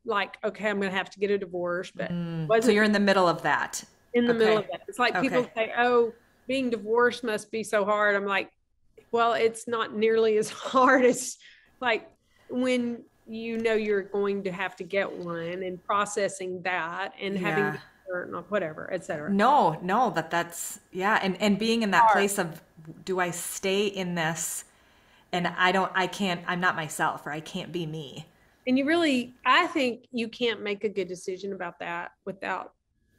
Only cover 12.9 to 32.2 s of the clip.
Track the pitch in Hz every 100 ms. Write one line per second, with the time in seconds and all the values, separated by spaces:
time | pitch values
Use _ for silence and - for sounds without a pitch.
12.9 | 233 - _ - 220 233 226 226 220 214
13.9 | 202 190 208 202 202 190 180 185 - 180
14.9 | 196 190 - 175 170 165 180 185 180 -
15.9 | 208 202 214 196 190 185 180 180 180 165
16.9 | 175 196 - 196 196 190 202 151 147 -
17.9 | _ - 180 - 175 170 202 170 156 -
18.9 | 185 - 160 151 202 226 285 190 156 180
19.9 | 208 247 165 156 170 170 - - - -
20.9 | 180 190 214 190 180 208 202 226 226 220
21.9 | 185 226 202 202 202 170 151 - - 160
22.9 | 160 - 185 175 165 - - 196 196 202
23.9 | 196 180 175 160 160 - - - _ _
24.9 | _ _ _ _ 180 175 175 185 190 185
25.9 | 190 185 - 196 175 175 175 185 165 151
26.9 | - 160 104 - 151 160 185 156 170 160
27.9 | 156 143 - - _ _ _ - 254 277
28.9 | 339 320 254 240 - 254 285 349 320 254
29.9 | 226 _ 240 226 - 240 208 208 202 214
30.9 | 196 180 175 - 185 196 190 180 170 175
31.9 | 170 - -